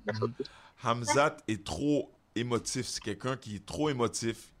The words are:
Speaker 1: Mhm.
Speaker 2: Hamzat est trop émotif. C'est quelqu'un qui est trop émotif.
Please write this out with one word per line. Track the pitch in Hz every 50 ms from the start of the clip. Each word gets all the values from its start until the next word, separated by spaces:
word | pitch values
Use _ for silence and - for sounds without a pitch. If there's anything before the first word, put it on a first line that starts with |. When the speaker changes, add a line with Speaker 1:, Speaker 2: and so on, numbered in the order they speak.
| 113 107 -
Speaker 1:
Mhm. | 110 110 123 120 - - - - - - - - - -
Speaker 2:
Hamzat | 120 117 120 120 110 - 139 143 156 151 - - -
est | 110 104 -
trop | - - 82 135 147 147 143 - - - _ _ _ _
émotif. | 107 117 123 120 110 - - - 131 120 -
C'est | - - -
quelqu'un | 110 101 95 - 123 135 127
qui | - 110 104 98
est | -
trop | - - - 147 151
émotif. | 143 123 117 107 - - - 117 110 - - - - -